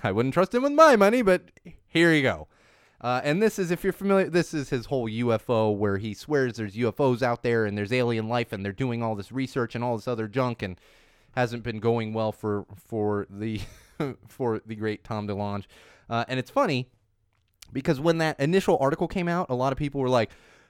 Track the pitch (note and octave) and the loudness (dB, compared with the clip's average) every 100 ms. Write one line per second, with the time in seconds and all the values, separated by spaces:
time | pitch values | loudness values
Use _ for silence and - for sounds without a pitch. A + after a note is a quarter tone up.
0 | G#2+ G2+ C3 E3+ F#3+ B3 C#4+ D4 D#4+ A3+ | -2 0 2 2 2 2 2 6 8 8
1 | G3 B3+ G3 F3+ - _ E3+ - _ E3 | 6 4 4 2 0 _ -20 -20 _ 4
2 | E3+ D#3 B2+ D#2+ - _ _ _ _ _ | 4 6 2 0 -10 _ _ _ _ _
3 | A#2+ B2+ D3 F3 A3 - F3 F3 G3 - | -4 -2 0 2 2 0 -2 0 -2 -2
4 | G3 G3 D#3+ E3+ - D#3 C3 C3 - C3+ | 2 2 4 0 0 -4 -4 -4 -2 -4
5 | A2+ A2+ A#2+ A2 - A2+ A2 G2+ G#2 G2 | -2 -2 0 0 0 2 2 2 0 -2
6 | G#2+ G2 - D3 B2+ A2 G#2+ G#2 A#2+ - | -4 -10 -2 0 0 -2 -8 -2 -2 2
7 | C3+ A#2+ B2 A#2 B2 A#2 G#2 G#2 G2+ B2+ | 2 2 0 -2 0 0 0 -2 -2 0
8 | A#2+ A2+ A2 A#2+ A#2 G2+ G2+ G2 C3 A#2 | 0 -2 -2 -4 -4 -6 -6 -4 -4 -2
9 | A2+ G2+ F#2+ B2+ C3 C3+ A#2 A#2 A#2+ A2+ | -4 -6 -8 -6 -4 -2 -4 -4 -4 -4
10 | B2+ A2+ A2 B2 B2+ A#2 F#2+ F2 _ _ | -4 -4 -4 -2 -2 -2 -8 -10 _ _
11 | _ _ _ B2+ A#2+ A#2+ A#2 A2 A2+ A#2 | _ _ _ -2 -2 -2 -8 -2 0 0
12 | A2 A2 G#2+ - G#2+ G2+ - - - A2+ | -2 -2 -4 -4 -4 -4 -6 -18 -8 -4
13 | G#2 G#2 - G2 A2 G#2+ - - _ - | -2 -2 -4 -8 -6 -6 -8 -16 _ -8
14 | C#3 - - - B2 A2 A2 G#2+ G#2+ G#2 | -6 -6 -18 -4 -2 -2 -6 -6 -4 -4
15 | - A2 G#2 G2 G#2 G2+ - - - _ | -6 -6 -4 -4 -4 -6 -10 -20 -20 _
16 | - A#2 A#2 C3 - C#4 A#3+ B2+ B2+ _ | -6 -4 -2 -6 -2 0 0 -2 -6 _
17 | _ _ _ _ _ _ - C3+ - C3+ | _ _ _ _ _ _ -10 -4 -2 2
18 | E3 E3 D#3 - C#3+ F#3+ G3+ E3+ C3+ D#3+ | 2 2 0 0 2 2 4 2 2 0
19 | F3 G3 F3 F3 F3+ B2 C3 C3 D3 C#3 | -4 -4 -2 -2 -2 -2 -2 -2 -4 -2
20 | B2+ B2 A2 - _ _ | 2 2 2 -6 _ _